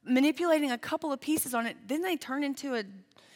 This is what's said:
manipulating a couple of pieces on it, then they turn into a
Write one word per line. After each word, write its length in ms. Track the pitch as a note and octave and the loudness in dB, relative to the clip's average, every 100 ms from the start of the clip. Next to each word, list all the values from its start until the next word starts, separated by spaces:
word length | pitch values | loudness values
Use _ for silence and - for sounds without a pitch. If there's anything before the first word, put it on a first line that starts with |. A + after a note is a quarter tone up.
manipulating 680 | - B3+ C#4+ D#4 F4 D#4 C#4+ | 4 4 6 4 4 4 2
a 60 | A#3+ | -2
couple 340 | - D#4 D#4+ | -2 -4 -2
of 80 | C4+ | -4
pieces 340 | - D#4 C#4 | 0 0 0
on 100 | A#3+ | -2
it, 120 | A#3 - G3+ | -2 -6 -4
then 160 | D4 | -2
they 140 | F#4 E4 | 0 -2
turn 260 | - C4+ | -4 -2
into 320 | C#4+ C4+ C#4+ | -2 -4 -4
a 80 | A#3+ G3+ G3 - _ - | -4 -4 -12 -20 _ -20